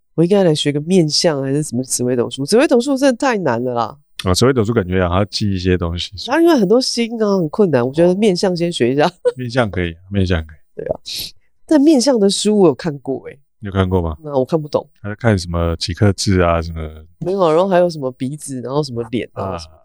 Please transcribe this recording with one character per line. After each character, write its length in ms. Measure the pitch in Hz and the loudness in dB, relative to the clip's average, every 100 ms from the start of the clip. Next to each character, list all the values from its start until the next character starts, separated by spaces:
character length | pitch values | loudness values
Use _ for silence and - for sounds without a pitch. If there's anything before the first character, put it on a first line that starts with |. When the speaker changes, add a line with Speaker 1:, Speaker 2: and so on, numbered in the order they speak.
| _ | _
Speaker 1:
我 100 | - | -2
应 60 | 175 | 2
该 120 | 202 | 4
来 120 | 180 | 4
学 180 | 151 143 | 2 0
个 80 | 143 | -2
面 260 | 160 190 151 | 0 2 2
相 360 | - 175 143 | 0 0 0
还 100 | 135 | -2
是 100 | 143 | -2
什 140 | 147 117 | -2 -6
么 80 | |
紫 180 | 131 - | -4 -4
微 140 | 123 127 | 0 0
斗 140 | 117 | -2
数。 160 | 131 139 | -4 0
紫 100 | 220 | 2
微 100 | 320 | 4
斗 140 | 247 | 2
数 160 | 269 262 | 2 2
真 140 | 269 | 2
的 60 | 233 | 2
太 180 | 277 214 | -2 0
难 260 | 151 117 | 0 0
了 120 | 127 | -2
啦。 240 | 120 110 143 _ - | -2 -4 -6 _ -6
Speaker 2:
哦， 100 | 92 | -2
紫 120 | 90 123 | 2 2
微 60 | |
斗 120 | 127 | 2
数 80 | 104 | 0
感 140 | 113 87 | 0 0
觉 160 | 95 | 0
好 80 | 87 | 2
像 80 | 90 | 0
要 60 | 104 | -2
记 260 | - 104 | -2 -2
一 60 | 95 | -2
些 180 | 92 90 | 0 0
东 220 | 85 85 | -2 -6
西。 140 | - 98 226 | -8 -12 -4
Speaker 1:
然 100 | 311 | 2
后 60 | |
因 60 | 339 | 4
为 100 | 285 | 4
很 80 | 185 | 4
多 140 | 247 | 2
星 360 | 254 240 226 233 | 2 -2 -4 -2
啊， 140 | 208 190 | 0 0
很 120 | 156 | 0
困 220 | - 190 | 0 2
难， 160 | 131 123 | 2 0
我 60 | |
觉 140 | 151 175 | 2 2
得 80 | |
面 200 | 185 220 | 4 2
相 220 | 180 196 170 | 2 0 0
先 160 | 170 | -4
学 200 | - 120 | 0 0
一 40 | 139 | 2
下。 100 | 175 | 0
Speaker 2:
哦。 260 | - 165 127 | 0 -4 -4
面 120 | 123 | -4
相 220 | 127 107 | -2 -2
可 140 | 92 | -2
以， 100 | 85 85 95 | -4 -6 -4
面 160 | 101 92 | 0 0
相 180 | 82 78 | 0 -4
可 80 | |
以。 40 | 78 _ | -14 _
Speaker 1:
对 100 | - - | -12 -8
啊， 140 | - - - - - _ _ - | -8 -10 -12 -14 -16 _ _ 0
但 140 | 311 | 2
面 200 | 294 277 | 4 4
相 180 | 262 240 | 2 2
的 100 | 196 | 2
书 300 | - 208 214 | 2 0 4
我 100 | 170 | 4
有 60 | |
看 240 | 127 170 143 | 2 -4 -8
过 280 | - 123 80 | -8 -8 -10
欸。 100 | - _ _ | -20 _ _
Speaker 2:
你 80 | 104 | -4
有 40 | |
看 160 | 95 92 | -2 0
过 140 | 92 | 0
吗？ 120 | 82 78 | -2 -6
Speaker 1:
那 160 | 151 139 | -4 -2
我 60 | |
看 160 | 127 160 | -2 -4
不 80 | 147 | -2
懂。 180 | - - _ | -4 -6 _
Speaker 2:
他 80 | 104 | -12
在 60 | |
看 240 | 104 113 98 | -2 0 0
什 100 | 87 | 0
么 260 | 85 85 82 | -2 -2 -4
几 180 | - | -6
颗 180 | 85 104 | 0 0
痣 280 | 92 104 92 | 2 0 2
啊， 200 | 85 85 | 2 0
什 100 | 82 | -2
么？ 360 | 80 78 78 78 _ | -10 -12 -14 -20 _
Speaker 1:
没 120 | 165 | -6
有 80 | 196 | 0
啊， 100 | 165 | 2
然 120 | 160 | 2
后 60 | 196 | 2
还 100 | 175 | 2
有 100 | 175 | 2
什 100 | 156 | -2
么 140 | 131 | -8
鼻 240 | 127 131 151 | -6 -8 -8
子， 240 | 139 127 | -10 -10
然 100 | 120 | -4
后 120 | 143 | -4
什 100 | 139 | -4
么 100 | 117 117 | -8 -6
脸 160 | 120 - | -6 -6
啊， 200 | 104 98 | -8 -8
Speaker 2:
啊。 40 | 87 | -8
Speaker 1:
什 100 | 82 | -12
么 60 | 80 | -20